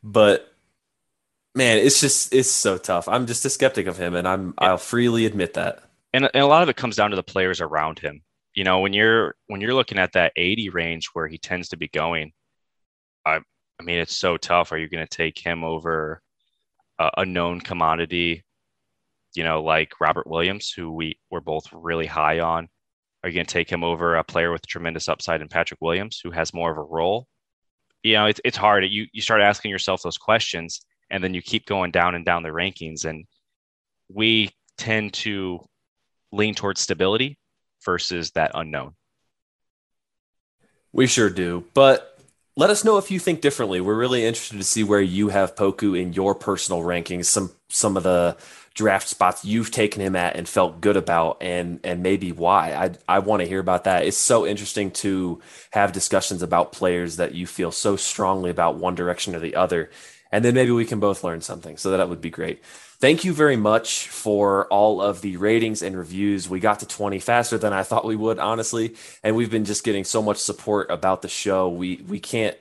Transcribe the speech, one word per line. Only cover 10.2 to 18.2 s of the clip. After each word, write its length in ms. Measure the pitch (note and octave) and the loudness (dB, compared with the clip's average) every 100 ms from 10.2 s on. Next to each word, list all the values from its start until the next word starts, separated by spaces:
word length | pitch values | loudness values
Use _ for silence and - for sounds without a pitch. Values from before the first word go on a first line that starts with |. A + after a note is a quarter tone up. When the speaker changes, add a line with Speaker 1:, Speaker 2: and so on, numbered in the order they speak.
| E2+ - | 2 2
Speaker 2:
eighty 340 | F2 A2 G#2 | -2 -2 -2
range 400 | F2 E2+ E2 - | -4 -4 -6 -8
where 140 | - D#2+ | -8 -8
he 120 | D#2+ | -10
tends 300 | - F2+ F2 | -8 -8 -8
to 80 | E2 | -10
be 100 | D#2+ | -6
going, 460 | D#2 D#2+ E2+ D#2 _ _ _ _ _ _ _ _ _ - | -4 -2 -4 -8 _ _ _ _ _ _ _ _ _ -2
I, 140 | D#2+ - _ _ _ | -2 -4 _ _ _
I 40 | |
mean, 140 | E2+ F2 | -4 -4
it's 180 | E2+ - | -2 -2
so 220 | F#2+ E2 | -2 -2
tough. 340 | - F2 E2+ | 0 2 2
Are 60 | D#2+ | -4
you 120 | D#2+ | -6
gonna 180 | E2 D#2+ | -8 -10
take 320 | - D#2+ - | -4 -4 -4
him 240 | E2+ E2 | -6 -6
over 580 | E2 D#2+ E2 D#2+ D#2 D#2+ _ _ _ _ _ _ _ _ | -4 -6 -4 -4 -4 -10 _ _ _ _ _ _ _ _
a, 100 | D#2+ - | -2 0
a 80 | F#2 | -2
known 360 | F2 F2 F2 | 0 -2 -4
commodity, 840 | - F2 D#2+ E2 E2 F2 | -8 0 0 2 -2 -2